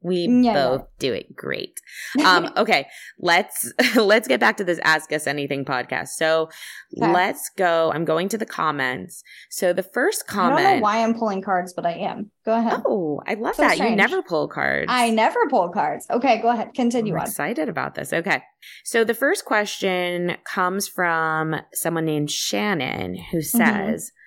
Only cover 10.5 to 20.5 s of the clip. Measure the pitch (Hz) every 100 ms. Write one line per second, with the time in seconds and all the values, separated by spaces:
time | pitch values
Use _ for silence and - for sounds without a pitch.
10.5 | 302 392 349 208 226 226 233 226 196 202
11.5 | 185 185 - 175 170 202 - 208 _ -
12.5 | 226 226 480 - 214 156 143 - 208 233
13.5 | 453 262 165 233 208 220 381 - 160 147
14.5 | - 69 69 - 247 233 220 226 494 440
15.5 | 214 180 196 151 151 - 240 262 220 226
16.5 | 233 - - 240 240 214 165 - - 147
17.5 | 247 302 156 139 - 143 160 180 135 -
18.5 | _ - - - 233 220 226 277 415 -
19.5 | 214 202 - 190 180 180 175 175 - -